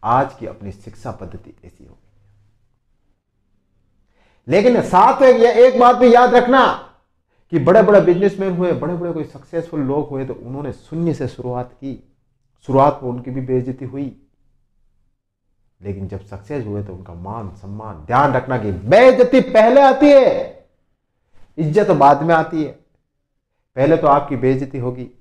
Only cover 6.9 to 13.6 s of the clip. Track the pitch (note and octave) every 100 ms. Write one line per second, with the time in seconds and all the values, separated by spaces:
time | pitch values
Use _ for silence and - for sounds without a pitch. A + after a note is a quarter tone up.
6.9 | _ _ _ _ _ _ E3 C3+ F#3+ G3+
7.9 | G3+ E3+ F3 G3 - F#3+ F3 F3+ C#3 D3
8.9 | F3 F3 E3 D3 C#3+ _ E3+ E3 D#3 C3
9.9 | C#3+ D3 C#3 C3 B2 A2+ C3+ C#3+ B2 _
10.9 | D#3+ E3+ D3+ C3 - B2 B2 B2 _ C3+
11.9 | B2+ _ _ _ _ _ _ - C3 C#3
12.9 | C#3+ B2+ B2 B2 B2+ B2+ B2+